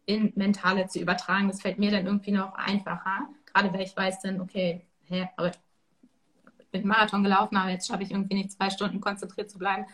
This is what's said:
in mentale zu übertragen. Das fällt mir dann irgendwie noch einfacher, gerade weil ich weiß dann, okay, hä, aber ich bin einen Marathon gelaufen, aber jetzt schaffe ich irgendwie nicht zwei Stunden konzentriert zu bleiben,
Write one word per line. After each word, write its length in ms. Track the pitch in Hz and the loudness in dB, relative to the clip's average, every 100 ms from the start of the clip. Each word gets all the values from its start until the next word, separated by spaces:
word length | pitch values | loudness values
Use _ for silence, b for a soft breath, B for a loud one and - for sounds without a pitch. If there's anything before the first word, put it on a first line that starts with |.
| - | -4
in 260 | 214 214 - | 0 0 2
mentale 500 | 202 208 180 190 185 | 2 2 2 2 0
zu 140 | 180 | -2
übertragen. 480 | 175 180 - 190 196 | -2 -2 2 2 2
Das 140 | 190 | 0
fällt 160 | 202 185 | -4 0
mir 120 | 208 | 2
dann 160 | 208 190 | 2 2
irgendwie 260 | 208 202 | 0 2
noch 220 | 202 190 | 0 0
einfacher, 760 | - - 202 196 175 190 196 285 - - | -4 -2 -2 -2 -6 -4 -4 -6 -12 -2
gerade 260 | 190 196 | 2 2
weil 100 | 190 | 0
ich 140 | 185 - | -4 -2
weiß 240 | 190 190 | -2 -2
dann, 180 | 196 190 | -4 -6
okay, 460 | 185 196 180 175 - _ | -6 -2 -2 -2 -8 _
hä, 240 | - 180 180 - | -6 -4 -4 -2
aber 120 | 175 | -4
ich 100 | - _ _ _ _ - _ _ _ _ _ _ | -4 _ _ _ _ -20 _ _ _ _ _ _
bin 120 | 190 | -4
einen 60 | 196 | 2
Marathon 340 | 220 214 202 | 4 4 4
gelaufen, 340 | 196 190 208 202 | 4 4 4 2
aber 140 | 190 | 0
jetzt 160 | 180 - | -2 -4
schaffe 160 | 202 | -4
ich 80 | 196 | -4
irgendwie 240 | 196 196 | -2 -2
nicht 180 | 196 190 | -2 -2
zwei 180 | - 196 | -2 -2
Stunden 300 | 196 208 185 | 0 -2 -2
konzentriert 500 | 202 202 190 - 208 | -4 -4 -8 -10 -10
zu 80 | 196 | -4
bleiben, 280 | 190 190 202 | -2 -2 -4